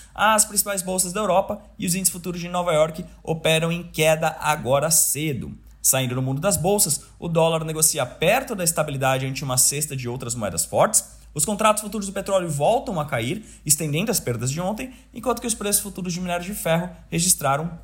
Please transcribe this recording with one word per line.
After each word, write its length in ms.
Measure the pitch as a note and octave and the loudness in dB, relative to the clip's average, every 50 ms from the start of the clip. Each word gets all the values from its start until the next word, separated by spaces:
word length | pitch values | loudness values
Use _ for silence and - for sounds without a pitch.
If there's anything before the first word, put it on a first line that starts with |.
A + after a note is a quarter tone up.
| - - - | -16 -12 -2
as 280 | - G3+ G#3+ A3 G#3+ G#3 | 2 4 6 6 4 4
principais 380 | G#3+ G3+ G3+ - G#3 G3+ F#3+ | 2 0 -2 -2 0 -2 -4
bolsas 320 | F3+ F#3 F#3 F#3 F#3 F3+ F3 | -2 -2 -2 -2 -2 -2 -2
da 80 | G#3 | 0
Europa 400 | G#3+ F#3+ F3 F#3+ G3 - - - - - - - | 2 4 4 4 4 2 -2 -8 -10 -14 -12 -6
e 80 | - | -4
os 80 | F#3 E3+ | -2 0
índices 180 | F#3+ F#3+ - | 0 0 0
futuros 300 | - F3+ E3 F3+ F3 F3+ | -2 -4 -6 -8 -8 -6
de 80 | E3+ F3 | -6 -4
Nova 240 | F3+ F3+ F3 F3 D#3+ | -4 -2 0 2 4
York 320 | D3+ D#3 D#3+ E3 F3+ F3+ - - - - | 4 4 2 0 -4 -12 -12 -16 -10 -6
operam 480 | - D#3+ D#3+ - D#3+ D#3+ D#3+ D#3+ E3 | -6 -4 -2 2 2 2 2 2 0
em 120 | E3+ E3+ E3+ | -2 -4 -6
queda 520 | E3+ - D#3+ D#3 D#3 D#3+ D#3+ E3 D#3 - - | -6 -2 2 4 4 4 4 2 0 -2 -2
agora 500 | - D3+ D3+ D#3 - A#2 C3+ C#3+ C#3+ E3 | 0 0 0 0 0 2 2 2 4 4
cedo. 680 | D#3+ - - - - C#3 D#3 D#3+ C3+ G2+ D#2+ C#2+ - - - - - - | 4 4 2 2 0 0 -2 -2 -2 -4 -6 -8 -12 -14 -18 -20 -8 -2
Saindo 360 | - - - C3 C3 A#2+ B2 | 2 2 2 2 2 0 0
do 80 | C3 C3 | -2 -2
mundo 180 | C3 C3+ C#3+ | -2 -2 0
das 160 | D#3+ G3+ G3 D3+ | 0 0 0 2
bolsas, 460 | D3+ F#3+ G3+ G#3 - D#3+ C#3+ - - - - - | 2 2 4 4 2 2 0 -2 -6 -12 -14 -10
o 80 | - F3 | -6 0
dólar 360 | E3 E3 D#3+ E3 E3 D#3+ D#3+ | 2 4 4 4 2 0 -2
negocia 400 | D#3 D#3 D#3 D#3 - - D3 B2+ | -4 -2 2 2 2 2 0 -2
perto 520 | - - - D#3 F3 A3 C4+ C4 C4 A#3 | -4 -4 0 2 4 4 2 2 -2 -4
da 80 | F#3 F3 | -2 -2
estabilidade 640 | E3 - E3 D3+ D3+ C#3+ C3+ C3+ C3 C3 C3 C3+ C3 | 0 0 0 0 -2 -2 0 2 2 2 2 0 -2
ante 160 | C3 C3 D3+ | -4 -4 -4
uma 140 | C3+ B2+ B2+ | -2 2 2
cesta 380 | - - C#3+ C#3+ D3 - C#3 | 2 2 2 0 -4 -6 -6
de 140 | C3 A#2+ A#2+ | -6 -6 -6
outras 240 | A#2+ C3+ B2+ A#2 A#2 | -6 -6 -6 -6 -4
moedas 320 | B2 G#2+ G2 E2 D#2+ - | -4 -4 -2 -2 -4 -4
fortes. 560 | - - A#2 E3 G#3+ G#3+ - - - - - - - - | 0 2 4 4 4 4 2 0 -2 -8 -20 -20 -10 -6
Os 120 | D#3 - | -4 -2
contratos 360 | - G#3 F#3+ A3 A3 G#3+ G#3+ | -2 0 4 4 4 4 4
futuros 260 | - G#3 G3 A3 G3 G3 | 0 -6 -6 -6 -6 -6
do 40 | |
petróleo 380 | F#3+ G3+ F#3+ G3+ G3 F#3+ F3 E3+ | -6 -6 -2 0 0 2 2 0
voltam 500 | D3 C#3 D3 F#3 A3+ C4 C4 C4 F#3+ D#3+ | -2 0 2 2 2 2 0 -2 -4 -4
a 60 | D3 | -4
cair, 400 | D3 C3 B2 A#2 B2 F3+ A3 - - - - - | -2 -2 -2 -2 -2 -4 -6 -8 -12 -18 -6 -2
estendendo 460 | F3+ - - E3 D3+ C#3+ D#3+ G#3 A#3 | 0 0 0 0 0 0 0 0 0
as 80 | G3+ - | -2 -2
perdas 320 | - - A#2 A2 A#2 B2+ | -2 -2 -2 -2 -2 -4
de 80 | C#3 D#3+ | -4 -2
ontem, 320 | F3+ F#3+ A3 G#3+ C4 B3+ - - - _ - | -2 -2 -2 -4 -6 -10 -14 -16 -20 _ -14
enquanto 260 | A#3+ - C4 A#3 B3 | -6 -2 -2 -2 -2
que 80 | B3+ A#3+ | -2 -4
os 60 | A3+ | -4
preços 280 | - G#3+ G#3 G#3 - | -2 -2 -4 -6 -6
futuros 300 | - G3+ F#3 - F3+ F#3 | -8 -12 -12 -10 -8 -8
de 80 | E3 F3+ | -6 -6
minério 260 | F#3 F3+ F3 F3 F3 | -6 -4 -4 -6 -6
de 80 | F#3 G#3 | -8 -10
ferro 360 | - - E3 E3 E3+ F3+ F3 - - - - | -6 -2 0 0 0 0 -4 -8 -16 -12 -6
registraram 720 | - E3+ E3 F3 - - D3 C3+ C3+ D3 E3 F3 - - | -4 0 2 2 2 2 2 0 0 0 -2 -4 -8 -10